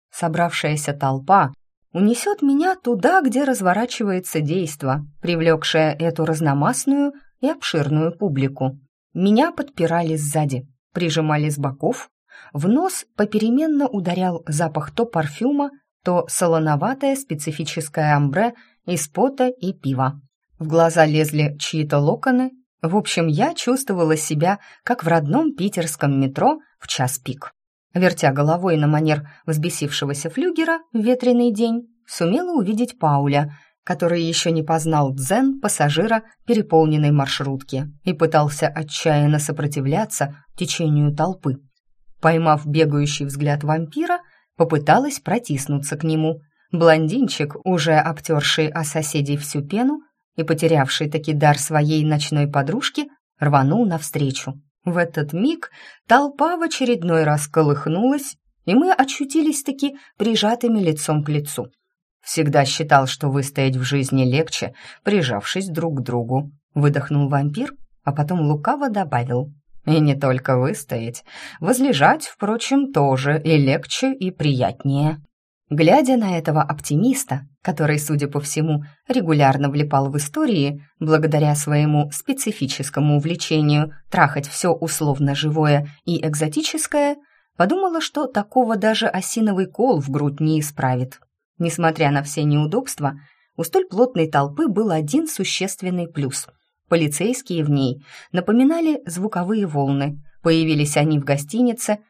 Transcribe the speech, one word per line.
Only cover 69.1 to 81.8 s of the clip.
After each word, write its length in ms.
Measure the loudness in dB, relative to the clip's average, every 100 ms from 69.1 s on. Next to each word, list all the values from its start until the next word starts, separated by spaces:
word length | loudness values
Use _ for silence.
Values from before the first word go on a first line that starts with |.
| -4 -2 -4 -4 -12 _ -8 0
«И 140 | 2
не 160 | 4 2
только 420 | 0 0 0 0
выстоять, 640 | 0 -4 -8 -8 -8 -10 -18 -20 -18 -4
возлежать, 640 | 0 2 2 4 4 4 -4
впрочем, 680 | -6 -4 -4 0 0 0
тоже 500 | 2 2 2 0 0
и 160 | 2 4
легче, 560 | 4 0 -4 -2 -2
и 180 | -2 -4
приятнее». 920 | -2 -2 0 -2 -2 -2 0 0 -2 -10 _ _ _ _
Глядя 460 | 2 6 6 4 2
на 180 | 0 -2
этого 280 | 0 0
оптимиста, 840 | 0 -4 -2 2 2 0 -4 -8 -8 _
который, 380 | -6 -2 0 0
судя 280 | 0 -2 -2
по 120 | -4
всему, 460 | -4 -2 0 -2 -4 _ -4
регулярно 600 | -2 2 4 4 4 0
влипал 400 | 0 0 0 0
в 80 | -2
истории 640 | -4 -2 0 2 0 -4 -12 _
благодаря 540 | 0 2 2 0 2
своему 560 | 0 0 0